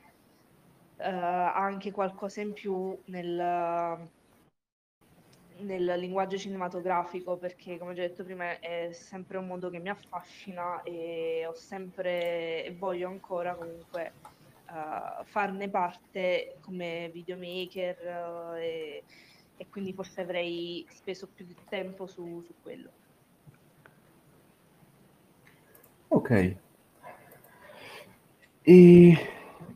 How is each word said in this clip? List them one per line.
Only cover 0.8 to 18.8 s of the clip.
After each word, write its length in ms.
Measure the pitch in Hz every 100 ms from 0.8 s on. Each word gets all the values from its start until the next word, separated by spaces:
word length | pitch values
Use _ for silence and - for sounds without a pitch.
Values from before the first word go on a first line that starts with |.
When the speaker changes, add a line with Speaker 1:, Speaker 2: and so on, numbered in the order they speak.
| - -
Speaker 1:
eh, 60 | -
anche 800 | 185 175 180 175 - 196 196 202
qualcosa 500 | 196 190 190 202 208
in 120 | 208
più 420 | 208 202 185 190 -
nel, 1000 | - 180 175 175 175 175 170 170 170 165 165 - _ - _ _ _ _ _ _ - - - - - 175
nel 280 | 202 185 180 180
linguaggio 400 | 180 190 190 190
cinematografico, 1000 | 196 190 180 180 175 175 175 185 180 180
perché 420 | 180 - 185 170
come 120 | 180
ho 40 |
già 60 | 180
detto 200 | 175 180
prima 360 | 185 185 175 -
è 300 | 165 170 170
sempre 440 | 170 - 190 180 190
un 80 | 185
mondo 240 | 180 180
che 80 | 175
mi 100 | 185
affascina 960 | 202 - 180 - - 202 175 175 175
e 600 | 170 170 165 165 165 165 165
ho 60 |
sempre, 1080 | 165 - 190 185 190 180 175 170 170 165 165
e 120 | - 175
voglio 300 | 190 180 180
ancora 460 | 190 - 180 175
comunque, 580 | 175 165 170 165 175 160 - - - - - -
eh, 540 | 165 156 113 - -
farne 420 | - 214 202 190 202
parte 840 | 196 180 - - 190 180 175 - -
come 480 | - 180 175 170 170
videomaker, 1400 | 170 170 180 175 180 180 190 180 180 175 175 170 170 170 165
eh, 80 |
e, 380 | 165 160